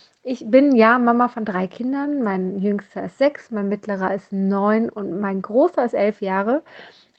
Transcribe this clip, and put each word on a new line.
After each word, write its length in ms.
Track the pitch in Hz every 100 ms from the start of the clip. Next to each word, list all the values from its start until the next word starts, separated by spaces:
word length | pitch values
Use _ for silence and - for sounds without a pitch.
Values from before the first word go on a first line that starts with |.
| _ _
Ich 260 | 254 262 220
bin 240 | 254 285
ja 260 | 254 220 247
Mama 280 | 233 240 247
von 160 | 233
drei 240 | 214 185 185
Kindern. 560 | - 247 277 285 294
Mein 360 | 220 190 185 202
Jüngster 440 | 202 202 190 196
ist 140 | 185 -
sechs, 340 | 277 294 -
mein 160 | 214 196
Mittlerer 460 | 202 - 196 190
ist 180 | 196 -
neun 580 | 196 196 196 202 220 226
und 300 | 214 196 180
mein 220 | 202 190
Großer 420 | 185 220 339 -
ist 100 | 240
elf 280 | 220 202 214
Jahre. 420 | 190 190 202 285 - - - - _